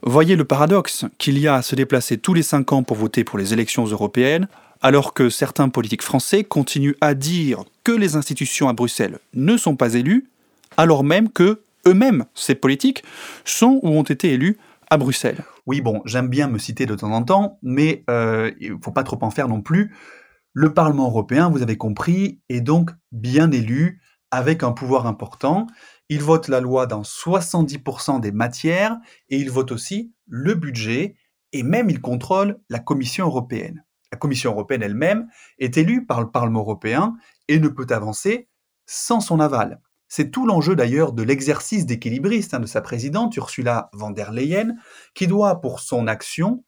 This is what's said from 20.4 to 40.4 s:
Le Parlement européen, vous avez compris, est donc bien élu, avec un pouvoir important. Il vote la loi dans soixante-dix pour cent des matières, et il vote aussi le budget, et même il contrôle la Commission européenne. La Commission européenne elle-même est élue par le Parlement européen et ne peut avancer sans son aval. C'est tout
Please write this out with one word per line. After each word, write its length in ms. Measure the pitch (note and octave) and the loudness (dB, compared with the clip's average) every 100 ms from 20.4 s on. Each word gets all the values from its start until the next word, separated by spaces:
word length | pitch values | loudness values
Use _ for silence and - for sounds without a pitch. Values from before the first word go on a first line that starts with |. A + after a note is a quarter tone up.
| _ | _
Le 200 | C3 D3+ | 0 2
Parlement 340 | D3+ D#3 C#3+ B2+ | 4 2 2 0
européen, 420 | A2+ G2+ C3 F3 | 0 0 2 2
vous 120 | D3 | 2
avez 160 | A#2 G#2+ | 0 -2
compris, 640 | A2 G2+ - F3+ G3 - _ | -4 -4 0 0 0 -4 _
est 140 | B2 | -4
donc 300 | A#2+ D#3+ E3+ - _ | 2 2 2 -4 _
bien 400 | A#2 A2+ C3+ D#3+ | -8 0 4 4
élu, 500 | C3 A2 B2+ E3+ F3+ _ _ _ | 2 0 0 0 -2 _ _ _
avec 320 | B2 C3 D#3+ | -2 0 0
un 80 | B2+ | 0
pouvoir 360 | A#2+ B2+ C3 A#2 | -4 0 0 0
important. 600 | G#2 A#2 - C3+ F3 A#3 _ - _ _ | -6 -10 -4 0 0 -2 _ -20 _ _
Il 140 | D3 | -4
vote 260 | D3 D#3+ D#3+ | 4 2 4
la 120 | C3 | 0
loi 280 | B2+ B2+ B2+ | 2 0 0
dans 160 | G#2+ | -4
soixante-dix 720 | G#2 - E3+ F#3 F3 F3 D3+ C#3+ | -8 -10 -2 -2 0 0 0 -2
pour 220 | - B2+ | -8 -8
cent 180 | - C3+ | -4 -2
des 120 | A2 | -2
matières, 680 | G#2 A#2+ B2 D#3+ F3 G#3+ A#3 - _ _ | -2 -4 -2 -2 0 0 -4 -12 _ _
et 80 | C3+ | -4
il 140 | C3+ | -2
vote 200 | B2+ B2+ | -2 -4
aussi 400 | A#2+ - G3+ A#3 _ _ | -6 -8 -8 -10 _ _
le 280 | A#2 D3 E3+ | -6 -2 -2
budget, 600 | D#3+ A#2+ A2 A#2+ G3 - _ _ _ | -4 -6 -4 -4 -4 -10 _ _ _
et 100 | C#3 | -6
même 260 | B2 G#3+ A3+ | -2 0 0
il 120 | C3+ | -2
contrôle 580 | B2+ B2 - F#3 G3+ G3+ _ | -4 -6 -2 0 0 -4 _
la 100 | A#2+ | -10
Commission 460 | - C#3 B2 - F3+ | -4 -4 -4 -4 -2
européenne. 580 | C3 A#2+ A2+ - D#3 _ _ _ | -2 -6 -8 -8 -14 _ _ _
La 60 | - | -8
Commission 340 | D3 B2+ B2 | -4 -2 -4
européenne 300 | G#2+ G#2 C3 | -4 -4 -4
elle-même 460 | G#2 G#2 D#3 G#3+ A#3 _ - _ | -4 -2 0 0 -4 _ -20 _
est 180 | C3 B2 | -2 0
élue 300 | D#3+ B3 B3 | 2 0 -2
par 120 | B2 | -4
le 120 | A2+ | -2
Parlement 300 | C3 A#2+ A2+ | -2 0 -2
européen 540 | G#2+ G#2+ A2 B2 G#3 A#3 _ _ - | -4 -6 -4 -2 -2 -6 _ _ 0
et 120 | D3+ | 2
ne 80 | D#3 | 2
peut 200 | C3+ B2+ | -2 -4
avancer 560 | A#2 G#2 G#2+ G3 A#3+ - _ _ _ _ | -4 -4 -4 -2 -4 -6 _ _ _ _
sans 320 | - - A#3 | -12 -2 -2
son 200 | G#3+ E3 | 0 2
aval. 420 | D3+ C3 G#2 - _ _ _ | 2 0 -4 -6 _ _ _
C'est 240 | - - | -4 -4
tout 160 | - | 0